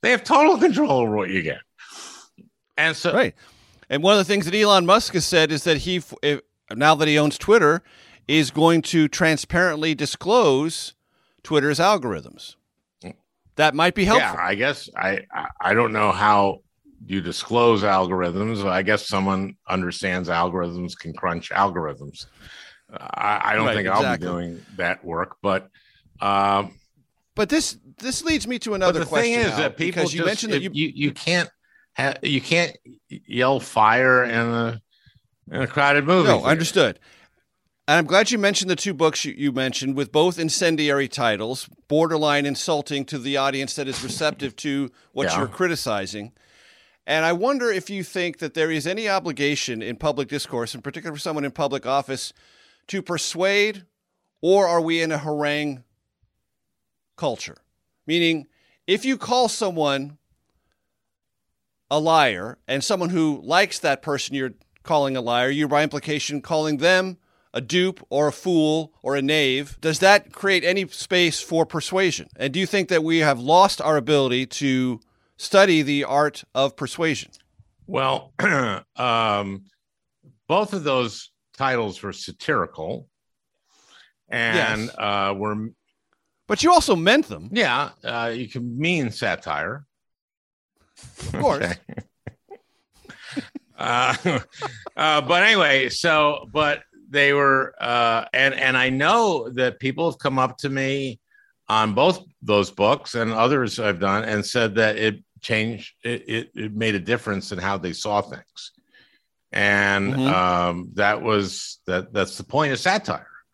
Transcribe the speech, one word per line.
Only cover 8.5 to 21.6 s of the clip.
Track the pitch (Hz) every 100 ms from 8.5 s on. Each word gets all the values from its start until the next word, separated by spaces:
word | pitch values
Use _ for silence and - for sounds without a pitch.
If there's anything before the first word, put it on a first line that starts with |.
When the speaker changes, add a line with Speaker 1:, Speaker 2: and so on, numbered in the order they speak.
| 147 160 165
Speaker 2:
to | 151 170 151
transparently | - 165 151 - 175 180 151 160
disclose | 156 147 - 175 240 196 135 156 160 - _ _ _ _ _
Twitter's | - 156 143 143
algorithms. | 175 208 123 87 64 - - - _ _ _ _ 90 - _ _ _ -
That | 151 143
might | 175
be | 180 190
helpful. | 233 254 -
Speaker 1:
Yeah, | 87
I | 101
guess | 127 143 - -
I, | 95 98 -
I, | - - -
I | 90
don't | 107 117
know | 110 107
how | 90 104 104 98 95 _ _ _ _ -
you | 95
disclose | 85 - - 117 120 110
algorithms. | 101 95 92 92 90 87 107 110 98
I | 92
guess | 95 107 -
someone | 101 98 95 95 - -
understands | 92 90 87 98 92 87
algorithms, | 85 87 90 87 87 87 -
can | 82
crunch | 80 90 85 -
algorithms. | 95